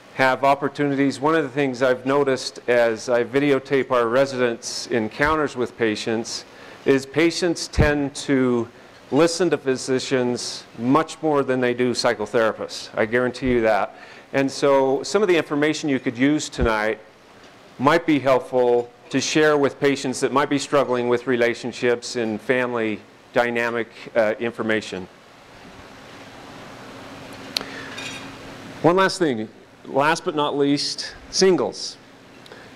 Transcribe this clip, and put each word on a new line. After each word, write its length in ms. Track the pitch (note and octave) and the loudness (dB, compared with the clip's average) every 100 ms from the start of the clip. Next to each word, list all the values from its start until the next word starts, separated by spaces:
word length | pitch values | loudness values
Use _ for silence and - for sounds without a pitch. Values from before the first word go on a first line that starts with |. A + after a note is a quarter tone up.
| - | -10
have 300 | - C3 B2+ | 0 2 2
opportunities. 760 | C#3 C#3 C#3 - C#3+ C3+ C#3 A#2 | 2 2 0 -2 -2 0 0 0
One 140 | C#3+ | 0
of 80 | D#3+ | 0
the 80 | C#3 | 0
things 320 | C3 C#3 A#2+ | -2 -2 0
I've 240 | C3 B2+ C3 | 0 0 0
noticed 540 | C#3+ C3+ B2+ - - - | 2 2 0 -4 -8 0
as 420 | A#2+ A#2 A2 - | 2 2 0 0
I 140 | A#2+ | 0
videotape 680 | A2+ C3+ C#3+ C3+ C3+ C#3 B2 | 0 0 2 2 0 -2 0
our 180 | B2 A#2 | 2 2
residents' 800 | B2 C#3 B2+ B2 A#2 - - - | 2 2 0 -2 -2 -8 -10 -4
encounters 680 | B2 G#2+ - D3 D#3 C#3+ B2+ | -2 -2 -2 0 0 -2 -2
with 200 | A2+ - | -6 -2
patients 680 | A#2 G#2 - A2+ A2+ - - - - - - | -2 -2 -2 -4 -4 -10 -14 -20 -20 -6 2
is 220 | C3+ C3+ | 2 2
patients 600 | D3 E3 D#3+ F3 D#3+ - | 0 0 0 -2 -2 -4
tend 440 | - D3+ D3 C#3 - | 0 2 2 -2 -4
to 500 | - C3+ B2+ A#2+ A2+ - - - - | 0 2 2 0 -2 -10 -20 -20 -2
listen 400 | C3+ E3 E3 F3+ | 4 4 4 0
to 60 | D3 | 0
physicians 1080 | C3+ B2+ - C3 - C3 B2 A#2+ - - - - | 0 -2 0 -2 0 0 0 -2 -6 -12 -14 -4
much 420 | A#2+ D3 D#3 - | 2 2 2 -4
more 220 | D#3+ C#3+ | 0 0
than 180 | C3 B2+ | 0 0
they 140 | B2 A#2+ | 0 2
do 160 | B2 | 0
psychotherapists. 1000 | A2+ B2+ G#2+ G#2 A#2+ A2 G2+ G2 - - - | 2 0 0 0 2 2 0 -8 -10 -8 -2
I 100 | A2 | 0
guarantee 460 | B2 B2 A#2+ C3 | 2 0 -2 0
you 100 | A#2+ | 2
that. 340 | A2 G2+ G#2 - - - - | 2 2 0 -8 -20 -20 -6
And 180 | C3+ C3+ | -2 -2
so 520 | - C#3+ C#3 C3+ C#3 | 0 2 4 4 0
some 180 | - G3+ | 0 0
of 60 | G#3 | 2
the 100 | E3+ | 2
information 500 | - D3 D3+ D3+ D#3 | 0 0 0 0 -2
you 120 | C3 | -2
could 180 | C3+ A#2 | -2 0
use 320 | C3+ D3+ - | 2 2 -2
tonight 500 | - A#2+ G#2+ G#2+ - - - - - - - - - | -2 0 2 0 -4 -8 -20 -20 -20 -20 -20 -18 0
might 300 | C3 E3 E3 | 2 4 2
be 100 | D3 | 0
helpful 760 | C3 B2+ B2 B2+ B2 A#2+ A#2+ - - | 4 2 2 0 2 2 0 -10 -6
to 100 | C3+ | -4
share 360 | - D#3 D#3 D3 | 0 2 4 4
with 220 | C3+ C3 | 2 0
patients 400 | C#3+ C#3 C#3 B2 | 0 0 -2 2
that 120 | B2+ | 4
might 160 | C3 C#3+ | 4 4
be 80 | C#3+ | 0
struggling 500 | - D3 B2 B2 A#2+ | 2 2 2 2 2
with 200 | A#2+ C#3 | 0 2
relationships 880 | A#2+ A#2+ A2+ B2 - B2 A#2 - B2 | 2 2 0 -6 -2 0 0 -2 -4
and 260 | A2 G#2 | -2 -2
family 580 | - B2+ B2 A#2+ A2 G2+ - - - | 0 0 0 -2 -4 -4 -10 -20 -4
dynamic, 580 | C3 A#2+ A#2+ A#2+ A#2 A2 - - A#2 | 0 0 0 -2 -2 -6 -10 -4 0
uh, 180 | G#2+ A2+ | 2 0
information. 680 | A#2 A#2 A2 A2 - F#2+ F#2 - - - - - - - - - - - - - - - - - - - - - - - - - - - - - - - - - - - - - | -4 -4 -2 -2 -2 -10 -12 -18 -20 -20 -20 -20 -20 -20 -20 -20 -20 -20 -20 -20 -20 -20 -18 -18 -18 -18 -18 -18 -16 -16 -10 -10 -10 -14 -14 -12 -12 -12 -14 -16 -18 -18 -18 0
One 140 | D3+ F3+ | 2 4
last 240 | F#3+ - | 2 2
thing, 280 | E3 A2+ A2 - - - - | -2 -2 -6 -12 -20 -20 -6
last 400 | C3+ D3 D#3+ F3+ | 0 2 2 -2
but 100 | D3+ | -2
not 220 | D3 C#3+ | 0 0
least, 580 | C#3+ C#3+ - - - - - | 0 0 -2 -8 -12 -14 -8
singles. 680 | - F#3+ E3 G#2+ - - - - - - - - - - | 0 2 4 0 -4 -12 -14 -20 -20 -20 -20 -20 -20 -20